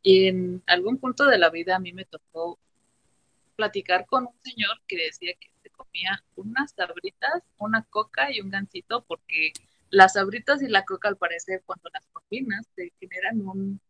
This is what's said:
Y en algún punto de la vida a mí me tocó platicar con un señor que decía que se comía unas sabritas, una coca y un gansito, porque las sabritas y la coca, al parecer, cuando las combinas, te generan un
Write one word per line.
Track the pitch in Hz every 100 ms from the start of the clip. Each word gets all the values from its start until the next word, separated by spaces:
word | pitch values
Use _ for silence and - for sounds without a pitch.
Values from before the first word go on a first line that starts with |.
Y | 196 190 190
en | 185 180 180 -
algún | 180 196 262
punto | 254 240 285
de | 220
la | 165
vida | 165 170 185
a |
mí | 180
me | 180 185
tocó | 160 _ 160 170 - _ _ _ _ _ _ _ _ _ -
platicar | 214 202 185 185 180
con | 254 240
un | _
señor | 262 240 208 220 -
que | 180
decía | 160 - 175 180
que | - _
se | -
comía | _ - 175 185 196 _ -
unas | 202 247 294
sabritas, | - 175 170 392 _ 262 349 _ _
una | 208 220 -
coca | 214 - - 277
y | 240
un | 196
gansito, | 196 196 180 - - _
porque | 170 - 160 156 - _ _ _
las | 196 190
sabritas | 202 196 226 - 285
y | 262
la | 202 196
coca, | 190 208
al | 196
parecer, | 170 170 - 190 -
cuando | 175 -
las | - _
combinas, | - _ 233 262 202 226 -
te | 175 _
generan | 185 185 196 226 190
un | 190 196 196